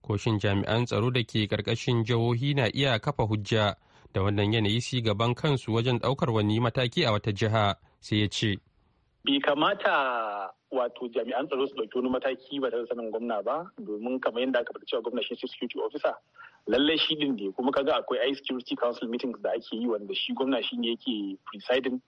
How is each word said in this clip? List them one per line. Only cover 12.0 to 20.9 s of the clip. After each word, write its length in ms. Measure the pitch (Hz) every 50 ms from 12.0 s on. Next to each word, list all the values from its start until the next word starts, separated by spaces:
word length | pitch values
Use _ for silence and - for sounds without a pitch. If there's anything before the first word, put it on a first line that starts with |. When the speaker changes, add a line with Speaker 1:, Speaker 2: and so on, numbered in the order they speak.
| 123 127
Speaker 2:
mataki 480 | 127 127 - 135 131 - - - 147 139
ba 100 | 131 123
tare 120 | 113 120
da 60 | 120 110
sanin 220 | 123 120 117 110
gwamna 320 | 107 113 117 120 113 104 98
ba, 260 | 113 135 160 180 190 _ -
domin 400 | 214 190 104 104 113 123 131 262
kamar 240 | - - 110 -
yadda 160 | 127 135 131 - -
aka 60 | - -
faɗi 120 | - - -
cewa 120 | 147 123 110
gwamna 160 | 120 120 120
shi 140 | - - 120
chief 140 | - - 127
security 280 | - - 127 117 - -
officer, 360 | - - - 147 - - - - _ _ _ - - - - _ _
lallai 320 | 101 110 127 143 151 160 -
shi 160 | - - 160
din 220 | 151 147 139 131
ne. 160 | 101 101 98 -
Kuma 160 | - 123 135
kaga 320 | 269 - 139 135 135 120
akwai 160 | - - - 104 120
I 80 | 135 139
security 400 | 135 - - 131 127 120 - 147
council 320 | - 120 120 117 - 131
meetings 320 | 113 117 123 - 127 113 101
da 100 | 104 92 95
ake 160 | 117 110 - - 110
yi 80 | 120
wanda 260 | 120 113 104 104 98 -
shi 200 | - - - 123
gwamna 240 | 120 135 131 135 120 107
shi 120 | - 127 120
ne 140 | 120 117